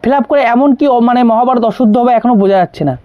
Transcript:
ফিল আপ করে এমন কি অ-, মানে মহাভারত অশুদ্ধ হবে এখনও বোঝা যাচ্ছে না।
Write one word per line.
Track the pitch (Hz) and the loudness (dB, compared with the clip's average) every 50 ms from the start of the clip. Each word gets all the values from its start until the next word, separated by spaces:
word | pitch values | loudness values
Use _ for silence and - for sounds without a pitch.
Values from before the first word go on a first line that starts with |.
| - | -2
ফিল | 233 277 | -2 -2
আপ | 277 240 | -2 -2
করে | - 311 285 | -2 -2 -2
এমন | 269 233 233 247 269 285 269 | 0 0 0 0 2 0 0
কি | 254 294 285 | 0 0 0
অ-, | 254 240 | 0 2
মানে | 233 240 247 247 247 | 0 0 0 2 0
মহাভারত | 233 226 220 247 247 254 240 226 | 0 2 0 0 0 0 0 -2
অশুদ্ধ | 226 - - 262 214 208 247 | -2 -2 0 0 0 2 2
হবে | 240 247 247 | 0 0 0
এখনও | 226 226 240 247 | 0 0 0 0
বোঝা | 208 196 190 196 190 | 2 2 2 2 0
যাচ্ছে | 175 165 - - 156 | 0 -2 -4 -6 -6
না। | 143 127 127 _ | -6 -6 -6 _